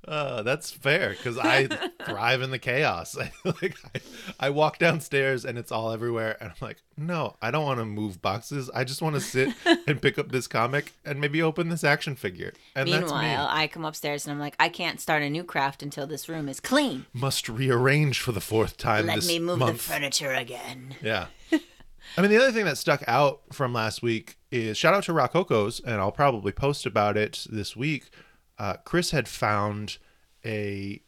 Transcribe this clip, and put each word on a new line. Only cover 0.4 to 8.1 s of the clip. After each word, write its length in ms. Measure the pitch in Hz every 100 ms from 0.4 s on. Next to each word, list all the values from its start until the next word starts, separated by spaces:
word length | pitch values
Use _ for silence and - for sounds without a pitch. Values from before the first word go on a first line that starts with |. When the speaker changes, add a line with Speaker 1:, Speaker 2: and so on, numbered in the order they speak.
Speaker 1:
that's 280 | 107 143 -
fair, 440 | - 139 202 254
'cause 240 | 98 127 117
I 280 | - 135 135
Speaker 2:
<laughs> 380 | - 339 -
Speaker 1:
thrive 380 | - 101 113 131
in 80 | 131
the 80 | 131
chaos. 580 | - 127 151 90 85 -
<laughs> 40 | 123 -
Like, 300 | 185 170 190 - -
I, 60 | - - - - - 135
I 40 |
walk 280 | 143 151 -
downstairs 680 | 170 165 - 139 135 131 127
and 100 | 120
it's 160 | 113
all 180 | 113 113
everywhere, 460 | 113 120 117 110 107
and 120 | 110
I'm 60 | -
like, 220 | 120 107 _ -
"No, 360 | 156 175 123 -
I 100 | 110
don't 140 | 143
wanna 220 | 147 127 110
move 340 | 104 104